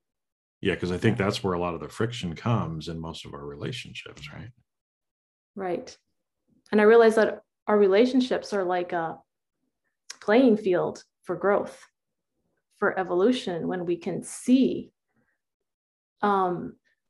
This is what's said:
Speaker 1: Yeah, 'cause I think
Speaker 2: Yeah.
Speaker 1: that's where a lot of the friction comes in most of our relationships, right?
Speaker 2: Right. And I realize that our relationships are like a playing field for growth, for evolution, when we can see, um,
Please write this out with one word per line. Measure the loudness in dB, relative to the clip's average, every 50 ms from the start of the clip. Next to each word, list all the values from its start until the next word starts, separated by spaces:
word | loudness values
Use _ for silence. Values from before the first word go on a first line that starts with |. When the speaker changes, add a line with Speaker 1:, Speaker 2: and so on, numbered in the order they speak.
| _ _ _ _ _ _ _ _ _ _ _ _
Speaker 1:
Yeah, | -4 -4 -4
'cause | -2 -4 -4
I | -2 0
think | 0 0 0 0
Speaker 2:
Yeah. | 0
Speaker 1:
that's | -2 -2 -2 -2
where | -4 -4
a | -2
lot | -4 -6 -6
of | -8
the | -10 -10
friction | -8 -6 -6 -6 -6 -8 -8 -8 -8
comes | -6 -4 -2 -2 -2 -2 -4 -8 -10 -10 -10
in | -10 -10
most | -10 -12 -12 -14 -16
of | -16 -16
our | -14 -14
relationships, | -14 -12 -10 -10 -10 -10 -12 -14 -16 -18 -18 -18 -18 -18 -18 -18 -18
right? | -16 -16 -18 -18 -20 _ _ _ _ _ _ _ _ _ _ _ _ _ _ _ _ _ _ _ -12
Speaker 2:
Right. | -8 -6 -6 -6 -6 -8 -12 -18 _ _ _ _ _ _ _ _ _ _ _ _ _ _ _
And | 2 6
I | 6
realize | 8 8 8 8 6 6
that | 4 2 2 0 -6 -12 _ _ _ _ 0
our | 2 4
relationships | 4 6 6 6 4 4 4 2 2 2 0 -4 -4 -4
are | -4 -4 -2
like | -2 -2 -2 -4 -4
a | -4 -4 -4 -6 -8 -12 _ _ _ _ _ _ _ _ _ _ _ _ _ _ _ _ _ -20 -20 -6
playing | 0 4 4 6 6 6 4
field | 4 2 0 0 0 0 -2 -6 -10 -14 _ _ _
for | _ -8 -6
growth, | -2 0 0 2 0 0 -4 -10 -18 -20 _ _ _ _ _ _ _ _ _ _ _ _ _ _ _ _ _ _ -4
for | -2 -2 -2 -2
evolution, | -4 -2 0 2 2 2 2 0 -4 -6 -6 -6 -4 -6
when | -6 -4 -4
we | -4 -6
can | -6 -6 -6 -8 -8 -8
see, | -12 -14 -6 0 4 4 4 4 2 0 -4 -10 -14 _ _ _ _ _ _ _ _ _ _ _ _ _ _ _ _ _ _ _ _ _ _ _ _ _ _
um, | 0 0 2 2 0 0 -2 -4 -8 -12 -14 _ _ _ _ _ _ _